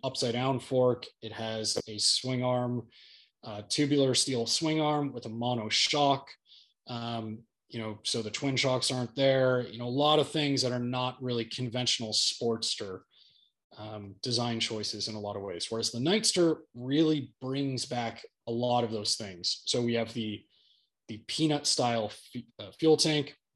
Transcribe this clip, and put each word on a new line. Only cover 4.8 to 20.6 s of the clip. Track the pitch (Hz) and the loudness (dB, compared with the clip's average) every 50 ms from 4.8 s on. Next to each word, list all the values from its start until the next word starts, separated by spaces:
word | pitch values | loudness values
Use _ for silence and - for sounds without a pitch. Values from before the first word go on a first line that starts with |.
arm | 156 151 151 147 147 135 120 | 2 2 2 0 0 -2 -4
with | 123 - | -6 -10
a | 117 | -8
mono | 110 113 120 123 123 120 107 107 | -6 -4 -2 0 0 -2 -2 0
shock. | - - - - 143 147 147 139 139 135 - - - _ _ _ - - - _ _ _ _ | 0 2 2 2 4 4 4 4 4 2 0 -10 -20 _ _ _ -20 -20 -20 _ _ _ _
Um, | - 120 117 117 117 117 113 110 110 110 110 - _ _ _ _ - | -10 -8 -6 -4 -4 -4 -4 -6 -6 -8 -12 -14 _ _ _ _ -12
you | - 117 | -8 -8
know, | 110 110 107 104 - | -6 -6 -8 -6 -4
so | - - 120 | -2 -2 -2
the | 107 107 | -2 -4
twin | - - 147 139 131 | -4 -2 -2 0 2
shocks | 127 - 135 127 127 - - | 2 2 2 2 2 2 0
aren't | 135 127 123 117 - | 0 -2 -2 -4 0
there. | 143 139 135 135 135 131 131 127 123 120 - | 2 4 4 6 6 4 4 4 2 0 -4
You | 95 113 | -6 -8
know, | 120 | -6
a | 123 | -2
lot | 123 139 147 151 151 151 | 0 2 4 6 6 6
of | 139 - | 4 2
things | - 160 147 143 139 131 127 | 0 0 0 2 2 2 2
that | 123 123 | 0 0
are | 123 | 0
not | 120 120 127 127 127 127 127 - 131 | -2 -2 -2 -2 -2 -4 -4 -4 -4
really | 127 123 117 113 | -2 -2 -2 -2
conventional | 113 - - 127 120 107 123 123 117 - - 120 110 | -4 -6 -6 -6 -4 -2 -2 0 0 0 0 -2 -2
Sportster, | 104 - - - - - 127 117 113 113 113 - - - 110 98 95 92 - _ _ _ - _ _ _ _ _ _ _ _ _ - | 0 0 0 0 0 0 0 0 0 0 -2 -4 -4 -4 -6 -8 -10 -12 -14 _ _ _ -20 _ _ _ _ _ _ _ _ _ -16
um, | - 107 107 110 107 101 101 101 - | -14 -12 -10 -10 -12 -12 -14 -14 -8
design | - 131 120 117 120 120 117 113 | -6 -2 -2 0 0 0 0 -2
choices | 110 - 117 107 104 - - 104 101 | -2 -2 -2 -4 -4 -6 -6 -6 -6
in | - 107 | -6 -6
a | 107 | -6
lot | 101 101 101 | -6 -6 -6
of | 101 98 | -6 -6
ways. | 101 90 85 - - | -8 -6 -6 -6 -4
Whereas | 113 113 117 - | -4 -2 -2 -2
the | - 117 | -2 -2
Nightster | 127 160 196 220 220 - - 185 170 165 156 - - _ - | 0 2 2 2 2 2 4 6 6 4 4 0 -4 _ -14
really | 120 123 131 139 151 160 156 156 147 131 - _ - | -10 -4 0 2 4 4 4 2 0 -2 -6 _ -10
brings | 127 131 135 139 143 135 131 120 - | -6 -4 -2 -2 -2 -2 -2 -4 -4
back | - 127 120 117 113 - - - - _ _ - | -4 -4 -2 -2 -4 -6 -8 -16 -20 _ _ -8
a | - | -6
lot | 117 117 123 123 120 123 120 | -4 -2 0 2 2 2 2
of | 110 | 0
those | 110 107 107 - - | -2 -4 -2 -2 -2
things. | - 110 98 92 87 87 - - - - | -2 -4 -10 -8 -6 -4 -4 -4 -4 -4
So | - - 127 | -2 0 0
we | 120 120 117 | 2 2 2
have | 117 113 113 | 0 0 -2
the, | - 120 110 107 104 101 - _ _ _ | -4 -6 -4 -4 -6 -8 -12 _ _ _